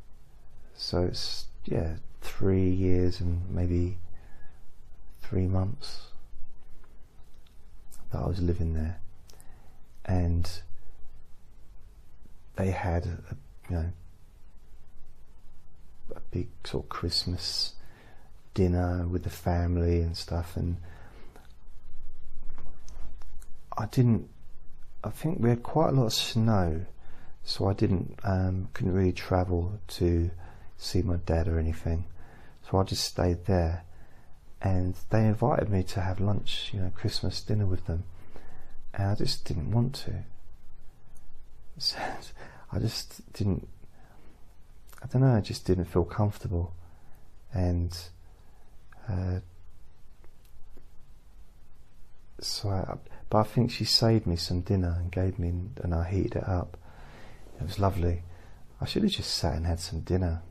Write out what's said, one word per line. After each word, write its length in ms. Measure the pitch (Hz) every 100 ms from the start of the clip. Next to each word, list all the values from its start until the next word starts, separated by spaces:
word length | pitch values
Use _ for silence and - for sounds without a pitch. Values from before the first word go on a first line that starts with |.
| - - - - - - -
So 300 | - - 87
it's, 420 | 87 - - - - -
yeah, 320 | - - 82 80 - -
three 480 | - - 95 95 92
years 520 | 92 92 90 90 87
and 280 | 87 87 92
maybe 480 | 85 90 87 90 98 - - - - - - - - - - - -
three 240 | - 98 92
months 640 | 95 95 127 - - - - - - - - - - - - - - - - - - - - - - -
that 80 | -
I 40 | 69
was 140 | 90
living 340 | 87 85 82
there, 240 | 80 80 85 - - - - - - - - - -
and 460 | - 92 87 85 - - - - - - - - - - - - - - - - - - - - - -
they 140 | 95
had 360 | 92 92 85 87
a, 300 | 85 - - - - -
you 60 | 85
know, 160 | 85 - - - - - - - - - - - - - - - - - - - - - - -
a 40 | -
big 180 | 92 - -
sort 200 | - 65
of 40 | -
Christmas 840 | - 85 - - 90 - - - - - - - - - - -
dinner 540 | - 90 87 90 87 87
with 180 | 90
the 60 | 87
family 680 | - 90 87 87 87 85 85
and 160 | 82 82
stuff, 400 | - 85 85 87
and 200 | 87 85 - - - - - - - - - - - - - - - - - - - - - - - - - - - - - -
I 100 | 110
didn't, 420 | - 120 107 - - - - - - - -
I 80 | -
think 300 | - 156 -
we 80 | 117
had 140 | 120
quite 260 | - 151 165
a 40 |
lot 140 | 139 117
of 80 |
snow, 720 | - - 110 113 104 87 78 90 - - - - -
so 240 | - - 98
I 40 |
didn't, 460 | 101 104 92 - -
um, 460 | 98 95 92 92 98
couldn't 200 | - 95
really 200 | 92 92
travel 680 | 90 - 92 92 87 87 104 -
to 420 | - 87 87 87 - - - - -
see 260 | - 92
my 140 | 90 85
dad 320 | - 82 85
or 100 | 82
anything, 460 | 80 80 85 82 90 - - - - - -
so 80 | 95
I 60 |
just 200 | 95 107
stayed 420 | - - 90 85 95
there, 360 | 92 82 87 - - - - - - - -
and 320 | 95 92 90 90 -
they 160 | 110 110
invited 420 | 104 110 - -
me 140 | 113
to 180 | - 104
have 200 | 92 92
lunch, 500 | 98 98 - - -
you 80 | 104
know, 120 | 92
Christmas 460 | - 107 - 95 -
dinner 260 | - 107 98
with 200 | 87 -
them, 180 | 85 - - - - - - - - -
and 160 | - 98
I 60 | 101
just 280 | - -
didn't 280 | - 85 85
want 220 | 110 127 143
to. 80 | - 92
<laughs> 60 | - - - - - - - - - - - - - - - -
So 220 | - - - - - - - - -
I 80 | 92
just 540 | 113 - - - -
didn't, 340 | - 101 90 - - - - - - - - - - - - - -
I 40 | 123
don't 160 | 127
know, 120 | 135
I 60 | 113
just 260 | - - -
didn't 200 | 92 82
feel 180 | 92
comfortable, 680 | 82 - 104 - - 87 90 - - - - - - - -
and, 440 | 92 90 85 85 87 - - - - - - - - - - -
uh, 320 | 92 92 92 - - - - - - - - - - - - - - - - - - - - - - - - - - - - - -
so 280 | - - 101
I, 260 | 95 - - - - -
but 100 | 104
I 40 |
think 280 | 110 - 117
she 140 | -
saved 420 | 110 - 113 113 92
me 100 | 85
some 240 | - 90
dinner 360 | 87 101 87 87
and 100 | 85
gave 280 | 92 95 92
me, 140 | 87 87 90 -
and 120 | 87
I 140 | 82 87
heated 280 | 98 - -
it 120 | -
up. 280 | 90 - - - - - - - - - -
It 40 |
was 140 | 82 -
lovely. 440 | 98 92 87 85 - - - - - -
I 60 | -
should 160 | -
have 100 | 208
just 220 | - -
sat 200 | - 90
and 120 | 82 82
had 140 | 82
some 200 | - 82
dinner, 420 | - 92 90 82 -